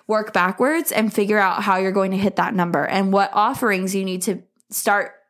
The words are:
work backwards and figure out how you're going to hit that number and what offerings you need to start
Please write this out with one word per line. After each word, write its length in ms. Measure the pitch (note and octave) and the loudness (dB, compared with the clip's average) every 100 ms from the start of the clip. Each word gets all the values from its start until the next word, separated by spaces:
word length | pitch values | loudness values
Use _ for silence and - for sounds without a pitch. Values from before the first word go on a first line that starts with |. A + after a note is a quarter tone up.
| - | -2
work 260 | G#3+ G#3+ | -2 0
backwards 600 | F#3 F3+ - B3+ D#4+ - | 0 0 2 0 0 -2
and 200 | - A3 | 0 0
figure 260 | - G3+ G#3+ | 0 2 2
out 240 | F#3+ - | 2 0
how 140 | G3+ F#3+ | 0 0
you're 160 | F#3+ | 2
going 180 | G3 F#3+ | 0 0
to 60 | F#3+ | 0
hit 200 | G3 F3+ | 0 0
that 180 | F3 | -2
number 300 | F#3+ E3+ D3+ | 0 0 0
and 280 | C#3 F3+ G3 | 0 0 2
what 180 | G3 G3+ | 2 2
offerings 640 | G3+ A3 C4+ A#3 F#3+ F#3+ | 2 0 0 -2 0 -2
you 100 | G3 | -4
need 180 | F#3+ F#3 | -4 -4
to 200 | G#3 F3+ - _ - | -4 -6 -8 _ -12
start 460 | - A3 G3+ E3 - | -4 0 0 -2 -10